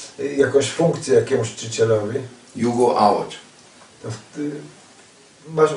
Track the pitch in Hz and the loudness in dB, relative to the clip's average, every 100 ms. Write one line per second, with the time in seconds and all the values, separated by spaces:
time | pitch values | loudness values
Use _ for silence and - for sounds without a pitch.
0 | - - 139 139 131 - - - 170 - | -16 -8 -4 0 2 2 0 0 0 0
1 | 131 117 120 120 110 - 117 - 113 107 | 2 2 2 -2 -2 -8 -8 0 2 2
2 | 104 131 - - - 107 120 117 120 - | -2 -6 -10 -18 -14 -4 -2 2 2 4
3 | 104 82 85 - - - - - - - | 4 2 -4 -14 -20 -20 -20 -20 -20 -16
4 | 117 - - 147 147 147 151 - - - | -14 -14 -14 -8 -8 -8 -14 -20 -20 -20
5 | - _ _ _ 151 156 151 | -20 _ _ _ -6 2 2